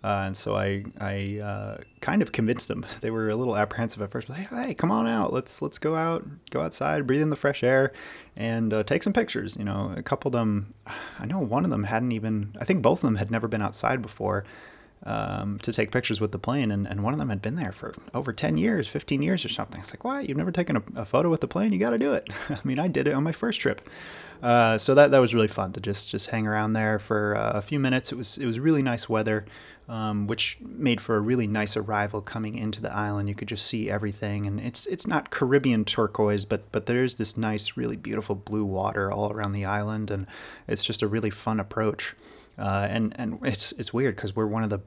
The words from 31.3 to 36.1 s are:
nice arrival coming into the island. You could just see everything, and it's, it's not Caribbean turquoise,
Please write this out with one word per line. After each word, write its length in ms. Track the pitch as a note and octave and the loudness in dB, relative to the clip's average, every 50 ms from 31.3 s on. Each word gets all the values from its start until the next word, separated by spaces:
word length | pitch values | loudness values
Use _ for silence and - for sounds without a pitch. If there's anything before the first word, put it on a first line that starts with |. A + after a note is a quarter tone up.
| B2+ B2 A2+ | 2 2 2
nice 300 | G2+ G#2+ G#2+ G#2+ G#2 - | 2 0 0 0 0 -2
arrival 420 | A2 G2+ G#2 G#2+ G#2 G#2 G#2 - G#2 | -4 -2 0 0 0 0 0 -2 -6
coming 380 | G2+ - - A#2 A2 G#2+ G#2+ | -8 -6 -6 -6 -6 -4 -4
into 240 | A#2 G#2 G#2+ G2+ G#2+ | -4 -4 -4 -4 -4
the 120 | A2 G#2+ - | -6 -4 -2
island. 360 | G#2 G#2+ G#2 G#2 G#2 G#2 G2+ | -2 -2 0 0 0 -2 -2
You 60 | G2+ | -4
could 120 | G2+ - | -4 -6
just 180 | G#2 A2+ G2+ - | -8 -6 -6 -4
see 240 | - - A2+ G#2+ G2+ | -4 -4 -2 -2 -2
everything, 560 | G2+ G#2 G#2+ G#2 G2+ - - G#2 G#2 G#2 G#2 | -2 -2 -2 -4 -4 -4 -4 -4 -2 -2 -2
and 140 | G2+ G2+ G#2+ | -4 -4 -4
it's, 260 | G#2 B2 - - - | -6 -6 -6 -6 -6
it's 200 | - F#3 E3+ - | -6 -6 -4 -2
not 240 | A3 E3+ D3 - - | -2 -2 -2 -2 -4
Caribbean 540 | - - C#3 B2 C3+ C#3+ C3 C3+ A#2+ A2 G#2+ | -2 0 2 4 4 4 4 4 4 4 2
turquoise, 580 | - - - A2 G2+ | 0 2 0 0 0